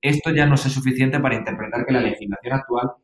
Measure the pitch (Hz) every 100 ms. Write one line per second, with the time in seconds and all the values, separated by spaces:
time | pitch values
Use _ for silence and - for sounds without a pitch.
0 | 139 147 160 160 147 139 139 135 127 127
1 | 131 143 131 113 110 - 110 123 - 127
2 | 113 - 101 - 123 135 - 120 131 -